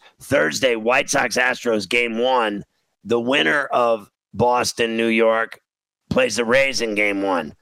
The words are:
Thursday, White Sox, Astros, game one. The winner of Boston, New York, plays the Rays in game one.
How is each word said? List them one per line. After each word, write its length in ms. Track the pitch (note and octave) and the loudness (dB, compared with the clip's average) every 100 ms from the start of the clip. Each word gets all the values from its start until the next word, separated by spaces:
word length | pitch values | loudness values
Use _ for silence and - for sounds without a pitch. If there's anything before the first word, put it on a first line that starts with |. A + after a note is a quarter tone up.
| - _ | -16 _
Thursday, 540 | - C#3+ D3+ - C3 A2+ | -2 0 0 0 0 0
White 340 | A2 C3 A#2+ | 0 0 0
Sox, 260 | C#3 B2 A#2+ | -2 -2 0
Astros, 500 | B2+ A#2+ B2 A2 F#2 | 0 0 -2 -2 0
game 320 | A#2+ A#2+ A2+ | -2 0 0
one. 460 | B2+ B2+ A2 G2+ - _ _ _ | 0 2 0 -4 -10 _ _ _
The 160 | G2 A#2+ | -2 -2
winner 460 | A#2+ C#3+ D#3 D3+ C3+ | 0 0 2 0 0
of 440 | C3+ A#2+ A2+ G2+ _ _ | 0 2 0 -4 _ _
Boston, 640 | G2 A#2+ B2 A#2+ - A#2 A2+ | 0 2 2 0 -2 -2 0
New 120 | A#2 | 0
York, 520 | A2+ A2+ A2+ A2+ - _ _ _ _ - | 2 4 2 -2 -8 _ _ _ _ -4
plays 280 | B2+ B2+ A2 | -2 0 -2
the 100 | A2+ | 0
Rays 340 | B2+ C3+ A2+ | 2 2 0
in 140 | A2+ | -4
game 260 | G#2 G#2 G2 | 0 0 0
one. 340 | G2 F2+ D2+ - | -2 -2 -4 -12